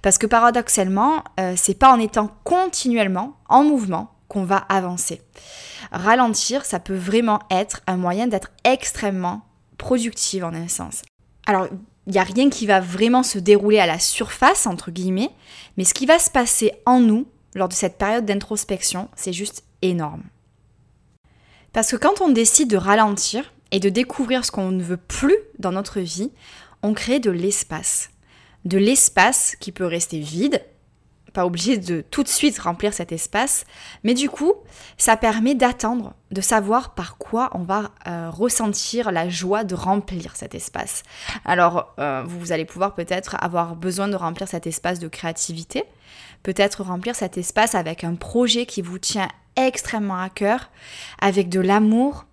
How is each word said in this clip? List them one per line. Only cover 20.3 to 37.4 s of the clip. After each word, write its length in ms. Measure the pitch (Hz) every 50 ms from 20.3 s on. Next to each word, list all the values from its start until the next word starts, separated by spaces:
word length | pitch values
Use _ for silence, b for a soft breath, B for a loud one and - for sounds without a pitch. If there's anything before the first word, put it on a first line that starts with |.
| _ _ _ _ _ _ _ _ _ _ _ _ _ _ _ _ _ _ b b b b b b b b b b
Parce 200 | - 226 220 -
que 60 | -
quand 240 | 226 - 311 415 403
on 80 | 381 330
décide 400 | 262 226 233 226 - - 302 240
de 80 | 214
ralentir 720 | 190 180 196 202 220 220 208 202 202 - - - 226 285 - _ _ _ -
et 100 | - 196
de 80 | 180 202
découvrir 560 | 180 233 247 247 - - 269 226 262 262 247
ce 60 | -
qu'on 200 | - - 190 185
ne 100 | 190 185
veut 140 | 180 170 180
plus 400 | 175 _ - - - 269 277 381 440 427 - - -
dans 140 | - 185 180
notre 260 | 190 202 - - 202
vie, 320 | 180 170 160 180 208 285 B B B B B B B B B B -
on 100 | 208 214
crée 260 | - - 233 254 285
de 120 | 233 208
l'espace. 800 | 180 175 175 196 202 - - - - - - - - - - - _ _ b b b b b b b b b
De 140 | 175 180
l'espace 800 | 196 202 214 269 269 - - - 190 185 226 269 - - - - -
qui 140 | - 196 175
peut 120 | - 185
rester 340 | 175 170 170 170 - 170 156
vide, 440 | 151 147 156 170 226 285 330 - - - _ _ _ _ _ _ _ _ _ _ _ _ -
pas 120 | 190 180
obligé 320 | 180 175 170 170 220 269
de 220 | 208 180 180 175 160
tout 240 | 147 - - - 262
de 60 | -
suite 280 | - - - 294 208 -
remplir 340 | - 175 175 170 - 208 202
cet 180 | - 170 -
espace, 540 | 165 160 - - - 202 247 285 - - - B B B B B B B B
mais 80 | 214 247
du 160 | 247 285 277
coup, 240 | - - 285 339 - - B B B B B B B
ça 200 | B - - 226
permet 360 | 220 233 226 214 226 220 262 294
d'attendre, 600 | 240 254 247 247 - - 220 240 247 208 - - _ _ -
de 80 | 190 196
savoir 560 | 190 - 226 220 202 196 226 254 254 - -
par 220 | - 175 - -
quoi 320 | - - - - 226